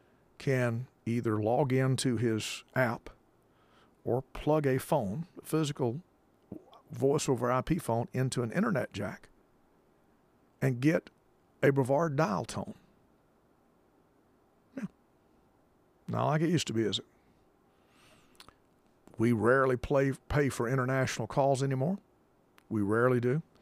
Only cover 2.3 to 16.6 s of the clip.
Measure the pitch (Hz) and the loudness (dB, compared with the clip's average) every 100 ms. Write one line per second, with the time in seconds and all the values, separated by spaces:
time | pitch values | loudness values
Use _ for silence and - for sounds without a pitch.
2.3 | 110 - - - - 127 120 - - _ | -2 -4 -10 -6 0 0 -2 -10 -20 _
3.3 | _ _ _ _ _ _ _ - 120 - | _ _ _ _ _ _ _ -2 -2 -4
4.3 | - - 156 143 131 - 156 101 113 165 | -8 0 2 2 0 0 -2 -2 -6 -8
5.3 | - - 156 151 147 123 127 - _ _ | -14 -4 -2 -2 -2 -4 -4 -10 _ _
6.3 | _ _ - - - _ 120 135 147 - | _ _ -20 -20 -20 _ 0 2 2 0
7.3 | 123 123 127 - 165 - 117 117 127 131 | 0 2 0 0 -2 0 -2 -2 -2 -2
8.3 | 131 117 135 233 160 107 98 98 - - | -2 -2 -2 0 0 -4 -6 -8 -8 -18
9.3 | _ _ _ _ _ _ _ _ _ _ | _ _ _ _ _ _ _ _ _ _
10.3 | _ _ _ 135 123 139 160 - _ _ | _ _ _ -2 0 0 0 -4 _ _
11.3 | _ _ _ 135 139 123 139 170 139 160 | _ _ _ 2 4 2 2 2 0 0
12.3 | 92 - - - - _ _ _ _ _ | 0 -4 -8 -10 -14 _ _ _ _ _
13.3 | _ _ _ _ _ _ _ _ _ _ | _ _ _ _ _ _ _ _ _ _
14.3 | _ _ _ _ - 220 - _ _ _ | _ _ _ _ -12 -12 -14 _ _ _
15.3 | _ _ _ _ _ _ _ - 113 123 | _ _ _ _ _ _ _ -8 -2 0
16.3 | 151 160 165 | 0 2 0